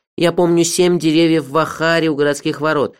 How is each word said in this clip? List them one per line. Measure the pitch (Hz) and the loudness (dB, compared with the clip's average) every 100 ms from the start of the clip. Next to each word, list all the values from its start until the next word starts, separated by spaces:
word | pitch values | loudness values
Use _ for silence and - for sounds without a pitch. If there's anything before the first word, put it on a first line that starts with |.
| _ - | _ -2
Я | 170 | 0
помню | 170 175 170 | 2 2 2
семь | 165 - 180 175 | 2 2 2 2
деревьев | 156 156 165 160 135 | 0 2 2 2 -2
в | 151 | -2
Ахаре | 151 - 160 165 160 | -2 -2 -2 0 0
у | |
городских | 139 147 143 156 139 | 0 -2 -2 -4 -4
ворот. | 151 151 120 - | -2 -2 -4 -6